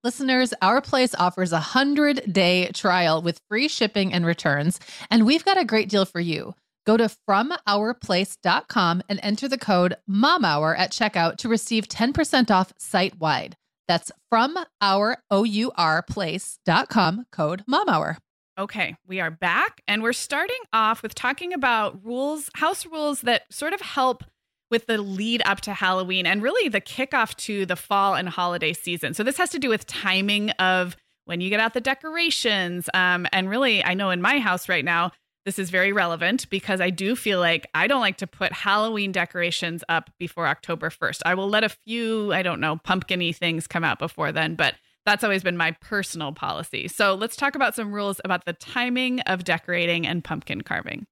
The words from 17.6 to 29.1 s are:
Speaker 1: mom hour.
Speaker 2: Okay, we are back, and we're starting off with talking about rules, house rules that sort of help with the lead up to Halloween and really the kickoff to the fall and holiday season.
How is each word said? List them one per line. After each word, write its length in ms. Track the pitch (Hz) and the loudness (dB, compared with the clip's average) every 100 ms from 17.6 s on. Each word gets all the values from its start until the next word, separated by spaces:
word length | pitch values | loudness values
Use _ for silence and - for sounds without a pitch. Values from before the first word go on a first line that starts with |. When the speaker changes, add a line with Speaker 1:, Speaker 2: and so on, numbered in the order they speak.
| 208 | 0
Speaker 1:
mom 200 | 285 403 | 0 2
hour. 300 | 170 151 160 _ _ _ - | 2 0 -6 _ _ _ -10
Speaker 2:
Okay, 380 | 202 220 170 160 _ | -8 -4 -6 -6 _
we 140 | 185 | -6
are 100 | 165 | -6
back, 540 | 160 180 190 403 - - | -2 0 2 0 -4 -4
and 140 | 208 | 0
we're 120 | 226 | 0
starting 440 | 240 - 285 370 508 453 | -2 -4 -4 -2 -6 -2
off 300 | 226 220 226 | 0 2 0
with 100 | 220 | -6
talking 400 | - 247 277 359 | -4 -4 -2 -6
about 500 | 359 254 233 208 196 | -2 0 2 -2 -6
rules, 460 | 208 247 285 302 285 - | -8 -4 -4 -4 -8 -2
house 320 | 311 381 330 | -2 -2 -8
rules 340 | 311 294 277 | -4 -4 -2
that 220 | 233 226 - | 0 0 -2
sort 220 | - 302 | -8 -6
of 80 | 392 | -6
help 420 | - - 254 247 - _ _ _ _ | -6 0 0 0 -10 _ _ _ _
with 160 | 233 - | -4 0
the 100 | 220 | -2
lead 460 | 202 190 214 233 - | -2 -4 -2 0 0
up 160 | 196 | -2
to 120 | - | -4
Halloween 520 | 190 190 185 185 185 175 | -2 0 0 0 -2 0
and 160 | 196 | 0
really 280 | 226 440 359 | 0 0 0
the 120 | 208 | -2
kickoff 540 | - - 269 277 220 - | -6 -6 -2 0 0 -4
to 300 | - 202 185 | -8 -4 -4
the 100 | 180 | -4
fall 400 | - 196 196 175 | 0 2 2 0
and 120 | 180 | -2
holiday 460 | 165 175 175 156 | -2 -2 0 -2
season. 400 | 170 - 175 143 | -2 -6 -6 -6